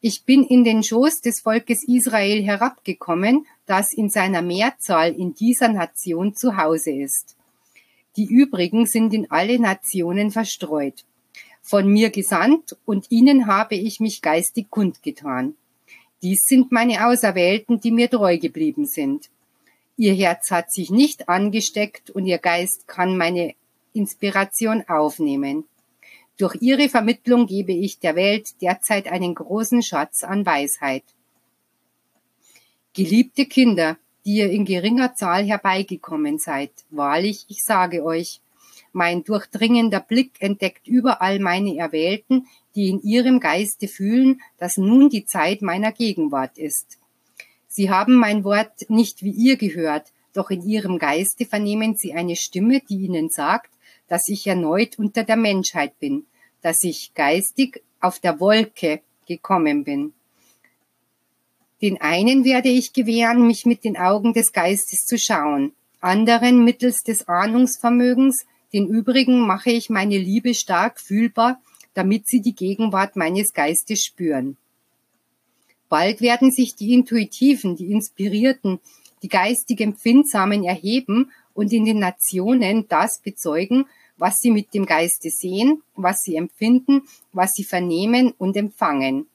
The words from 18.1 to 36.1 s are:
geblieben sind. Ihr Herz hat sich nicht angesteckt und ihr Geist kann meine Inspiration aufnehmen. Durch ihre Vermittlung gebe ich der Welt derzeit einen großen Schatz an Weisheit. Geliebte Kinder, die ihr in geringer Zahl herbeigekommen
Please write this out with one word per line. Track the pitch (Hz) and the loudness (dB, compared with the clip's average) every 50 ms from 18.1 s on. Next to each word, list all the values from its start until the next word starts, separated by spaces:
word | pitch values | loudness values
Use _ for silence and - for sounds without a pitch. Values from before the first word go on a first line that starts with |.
| - 233 208 185 175 | 2 2 2 2 2
geblieben | 165 170 151 - 160 156 151 147 - 147 | 2 -2 -6 -4 -4 -4 -4 -2 -4 -6
sind. | 143 - - 143 139 139 151 - _ _ _ _ _ _ _ _ _ _ _ _ _ _ | -6 -4 -4 -4 -4 -4 -4 -8 _ _ _ _ _ _ _ _ _ _ _ _ _ _
Ihr | - 220 202 196 | 0 2 2 4
Herz | 185 196 175 233 226 - - | 4 2 0 0 -2 -4 -4
hat | 214 - - - | -4 -4 -4 -4
sich | - - 175 - | -8 -8 -6 0
nicht | 185 233 285 294 - _ - - | 2 2 2 2 0 _ -4 -2
angesteckt | 175 185 202 208 196 226 202 - - 214 208 208 _ - _ - | 0 0 0 0 -2 -2 -4 -4 -4 -4 -6 -6 _ -20 _ -12
und | - 196 185 | -8 -4 -2
ihr | 190 175 170 | -2 -2 0
Geist | - 180 170 175 180 185 - - - | 0 0 0 0 -2 -4 -6 -10 -12
kann | - - - 180 185 185 | -16 -6 -4 -2 -2 0
meine | 185 170 170 180 175 170 - - _ _ _ _ _ _ _ _ | 0 0 0 0 -2 -4 -6 -8 _ _ _ _ _ _ _ _
Inspiration | 220 202 196 - _ - 202 196 196 196 196 - - 226 220 220 220 - | -6 -6 -6 -6 _ -6 -2 -2 -2 -2 -2 -4 -4 -2 -2 -2 -4 -4
aufnehmen. | - 175 156 151 151 143 - 160 147 139 139 139 139 139 151 156 _ _ _ _ _ _ _ _ - - _ _ _ _ | -2 -2 0 0 -2 -2 -2 -4 -2 -2 -2 -4 -4 -6 -8 -8 _ _ _ _ _ _ _ _ -20 -20 _ _ _ _
Durch | - 196 175 - - | -4 -4 -4 -4 -2
ihre | 233 254 269 269 294 269 | 0 0 2 2 2 2
Vermittlung | 277 240 214 226 240 - _ 240 247 240 240 | 2 0 2 2 -2 -2 _ 2 4 4 4
gebe | 190 190 196 196 175 185 | 2 0 -6 -4 -2 -2
ich | 170 196 196 - _ | -2 -2 -4 -6 _
der | - 170 156 | -4 -2 0
Welt | 175 185 202 208 214 214 - - _ | 2 2 2 2 0 -4 -10 -14 _
derzeit | 190 180 185 - - - 220 202 196 | -4 -4 -2 -2 -2 -2 -2 -2 -2
einen | - 175 180 180 175 170 | -6 -6 -4 -4 -4 -6
großen | - 160 - 185 214 226 - 240 240 233 | -8 -8 -6 -4 -4 -2 0 0 0 0
Schatz | - 190 151 147 - - - - | 0 -4 -4 -4 -4 -6 -10 -8
an | 175 190 202 202 | -4 -4 -2 0
Weisheit. | 175 160 143 143 139 - - 147 139 131 135 _ _ _ _ _ _ _ _ _ _ _ _ _ _ _ _ _ _ _ _ _ _ _ _ _ _ _ _ _ _ _ _ _ _ _ _ _ _ _ | 0 0 0 -2 -4 -6 -6 -4 -6 -6 -6 _ _ _ _ _ _ _ _ _ _ _ _ _ _ _ _ _ _ _ _ _ _ _ _ _ _ _ _ _ _ _ _ _ _ _ _ _ _ _
Geliebte | - 190 160 190 226 247 - _ - 277 | -4 -2 2 4 2 2 2 _ -4 -4
Kinder, | 269 - 269 262 240 208 170 165 156 160 _ _ _ _ _ _ | 0 4 4 4 4 4 2 0 0 -2 _ _ _ _ _ _
die | 202 202 | -2 0
ihr | 214 208 196 | 0 2 0
in | 180 208 202 | 0 -2 -2
geringer | 190 190 180 175 214 240 254 254 247 247 | -2 -2 -2 0 0 0 2 0 0 -2
Zahl | - 202 180 175 190 208 | -4 -2 0 0 0 0
herbeigekommen | 202 214 202 _ 196 190 190 196 - 185 160 - - | -2 -4 -2 _ -2 -2 -2 -4 -6 -8 -12 -10 -8